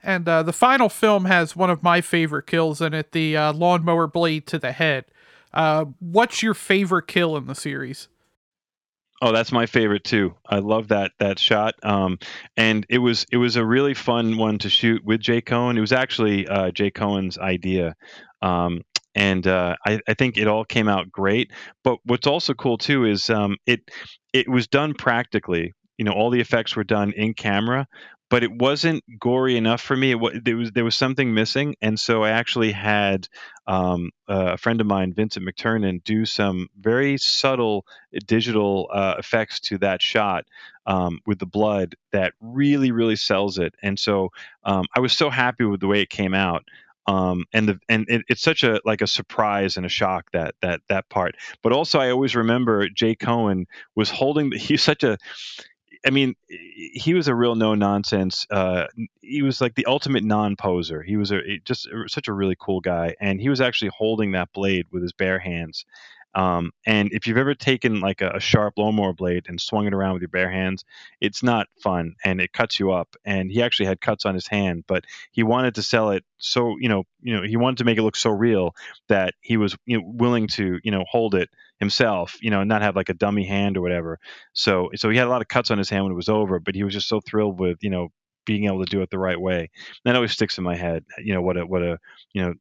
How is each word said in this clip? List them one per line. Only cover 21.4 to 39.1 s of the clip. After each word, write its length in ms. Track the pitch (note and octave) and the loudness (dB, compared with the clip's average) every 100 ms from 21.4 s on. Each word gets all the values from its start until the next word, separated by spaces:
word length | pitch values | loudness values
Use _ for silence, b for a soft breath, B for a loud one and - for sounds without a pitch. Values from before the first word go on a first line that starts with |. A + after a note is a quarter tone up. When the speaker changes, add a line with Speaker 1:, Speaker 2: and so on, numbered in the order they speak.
| B2 B B B | -2 B B B
Speaker 2:
But 160 | - A#2+ | 0 0
what's 220 | - B2 - | 0 0 2
also 300 | D3 - C#3 | 0 -2 -2
cool 240 | C3 A2+ | -2 -2
too 260 | - C#3+ A#2 | 0 2 2
is, 240 | G2+ - | 2 0
um, 280 | A2 G#2 G2+ - | 0 0 -2 -2
it, 140 | A#2+ - B B B _ | -2 -2 B B B _
it 160 | C3 - | -2 2
was 160 | B2+ A2 | 0 2
done 300 | C#3 D3+ C3+ | 0 0 -2
practically. 800 | - A#2 B2 A2 - F2 E2+ - _ _ | 0 0 0 -4 -2 -2 -2 -8 _ _
You 60 | G#2+ | -2
know, 80 | |
all 180 | F#2+ A2+ | 2 2
the 100 | B2 | 2
effects 340 | A2+ A#2 A2+ - | 2 0 -2 -4
were 80 | |
done 280 | G#2 G#2+ G2+ | 0 0 0
in 240 | G2+ G#2+ A2 | -2 -4 -2
camera, 520 | A2 G2+ A2 B2+ C#3 B B B _ | -2 0 0 -2 -4 B B B _
but 100 | B2 | 2
it 100 | A#2 | 2
wasn't 520 | A#2 B2+ C#3+ E3 D#3 - A2+ | 2 2 2 0 0 -6 -4
gory 380 | A#2+ B2+ C3 B2 | 0 2 2 2
enough 220 | A2+ A#2 | 2 0
for 160 | - C3+ | 0 0
me. 140 | C3 | 2
It 100 | A#2+ | 2
wa-, 120 | A#2 A2+ | 0 -2
there 140 | A#2+ A2+ | -2 0
was, 140 | A#2 | -2
there 120 | G#2+ | 0
was 120 | A#2 - | 0 0
something 400 | C3+ C3 C3 A2 | -2 0 0 2
missing, 400 | A2 C3 D3 - | 2 0 -2 -2
and 160 | G#2+ A2 | -2 -2
so 240 | - A2+ | 0 2
I 80 | G#2+ | 2
actually 400 | A2 A#2 - A2 | 0 -2 0 0
had, 560 | G2+ G#2 G#2 G2+ G2 F#2 B B B - | 0 0 0 2 0 -4 B B B -4
um, 420 | F#2 F2+ F2+ F2 _ - | 0 0 -2 -4 _ -4
a 300 | G2 F#2 F2+ | -2 0 0
friend 240 | - A#2 | 0 0
of 60 | G#2+ | 0
mine, 260 | G2 F#2 | 0 0
Vincent 340 | F2+ A2 - F#2 | -2 -4 -4 -10
McTurnan, 560 | - A#2 A2+ G2+ F2+ | -6 -2 0 0 -4
do 220 | E2+ A2 A2 | -2 -2 -2
some 420 | - G2+ F#2 F2+ G2+ | 0 0 0 -6 _
very 440 | G2+ A#2+ C#3 C#3 | -2 0 0 0
subtle 680 | - - C#3 C3 A#2 G#2 - b b - G#2 | 0 0 0 0 0 -2 -6 b b -12 0
digital, 640 | A2 A2+ G#2+ G2+ G2 F2+ | 0 2 2 2 0 -2
uh, 240 | G2+ F#2+ | -2 0